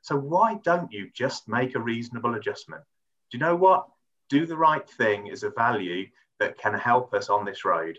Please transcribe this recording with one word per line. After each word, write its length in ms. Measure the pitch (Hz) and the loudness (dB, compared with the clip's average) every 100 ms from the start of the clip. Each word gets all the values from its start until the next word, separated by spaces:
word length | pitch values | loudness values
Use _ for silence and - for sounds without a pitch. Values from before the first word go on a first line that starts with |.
So 160 | - 143 | -4 -4
why 420 | 139 175 220 208 | 0 2 2 2
don't 280 | - 175 160 | 0 0 0
you 180 | 104 98 | -10 -12
just 340 | - 131 - - | -4 -4 -4 -4
make 280 | 117 127 127 | -2 0 -2
a 40 | |
reasonable 560 | 117 117 117 117 117 113 | -4 -4 -6 -4 -4 -2
adjustment? 480 | 101 - - 78 _ _ _ _ _ | -6 -8 -12 -18 _ _ _ _ _
Do 80 | 127 | -4
you 60 | |
know 120 | 156 175 | 0 6
what? 300 | 185 180 - _ _ _ _ | 6 6 2 _ _ _ _
Do 160 | 143 165 | 0 0
the 120 | 160 | 2
right 300 | 160 156 - | 4 2 -4
thing 380 | - 113 104 104 | 0 2 2 -4
is 160 | 92 | -6
a 60 | 104 | -6
value 580 | - 117 110 92 90 95 _ _ _ | 0 0 0 -4 -6 -8 _ _ _
that 180 | 98 - | -4 -2
can 160 | 107 | -4
help 400 | 104 120 120 - | -2 2 2 2
us 160 | 101 101 | -4 0
on 160 | 104 101 | 0 0
this 200 | 95 95 | -4 -2
road. 320 | 85 82 | 0 -2